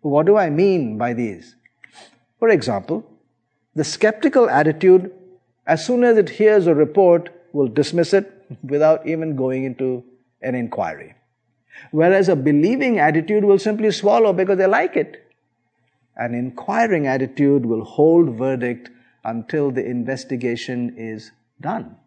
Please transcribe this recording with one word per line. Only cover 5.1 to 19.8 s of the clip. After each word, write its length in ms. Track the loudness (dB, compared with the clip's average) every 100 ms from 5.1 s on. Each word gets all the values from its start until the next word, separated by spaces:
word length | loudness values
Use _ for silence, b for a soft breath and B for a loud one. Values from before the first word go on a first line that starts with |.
| -16 -20 -20 _ _ -4
as 180 | -2
soon 200 | 0 0
as 120 | 2 4
it 100 | 2
hears 400 | 2 4 4 4
a 60 |
report, 560 | 2 2 4 4 4 0 -20 _
will 140 | -4 -2
dismiss 460 | 0 -2 0 0
it 180 | 0 -2 -16 _ -20
without 420 | -6 0 2 2 -2
even 260 | -6 -6
going 300 | -4 -4 -4
into 400 | -6 -6 -6 -6 -10 _ _ _
an 140 | -8
inquiry. 600 | -6 -6 -6 -6 -8 -18 _ _ _ _ _ _ B B
Whereas 380 | 0 2 4 2
a 80 | 2
believing 640 | 2 2 2 0 0 2
attitude 420 | 2 0 0 0
will 160 | 4 2
simply 320 | 2 -2 -2
swallow 420 | 0 2 2 2
because 260 | 2 0 2
they 80 | 2
like 280 | 2 0
it. 300 | -2 -6 -8 _ _ _ _ _ _ _ _ _ -10
An 160 | -8
inquiring 760 | -6 -8 -10 -6 -2 0 0 -2
attitude 580 | -2 -4 0 2 2 0
will 160 | -4
hold 540 | -6 2 4 4 2 -2
verdict 520 | -4 -4 -6 -8 -12 b b b
until 480 | -10 -10 -6 -4 -2
the 120 | -4